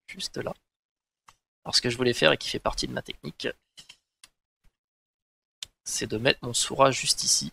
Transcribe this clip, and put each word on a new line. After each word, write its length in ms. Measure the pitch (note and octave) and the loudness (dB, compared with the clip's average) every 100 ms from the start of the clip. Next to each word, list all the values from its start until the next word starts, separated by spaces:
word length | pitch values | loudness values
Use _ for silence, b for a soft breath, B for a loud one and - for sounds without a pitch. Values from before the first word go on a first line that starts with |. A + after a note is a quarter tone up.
| - | -16
juste 300 | F#3+ - - | -10 -8 -6
là. 160 | - - _ _ _ _ _ _ _ _ _ _ | -8 -8 _ _ _ _ _ _ _ _ _ _
Alors, 120 | - - | -2 0
ce 60 | |
que 80 | B2+ | 0
je 80 | A#2+ | 0
voulais 160 | B2 | 2
faire 180 | A#2+ D#3 | 4 4
et 60 | C#3 | 4
qui 120 | - | -2
fait 100 | - | -4
partie 280 | - - B2+ | -4 -4 -4
de 60 | |
ma 80 | B2 | -6
technique, 460 | - - D3+ - - - _ - - - _ _ - _ _ _ _ _ _ _ _ _ _ _ _ - - _ | -10 -12 -12 -8 -8 -10 _ -20 -20 -20 _ _ -20 _ _ _ _ _ _ _ _ _ _ _ _ -16 -16 _
c'est 240 | - - A#2 | -10 -6 -4
de 100 | A2 | 0
mettre 220 | B2+ - | 0 0
mon 100 | B2+ | -2
Sora 380 | A#2 - - C3+ | -2 0 6 6
juste 320 | B2+ C#3+ - | 4 0 0
ici. 280 | - - - | 2 0 -2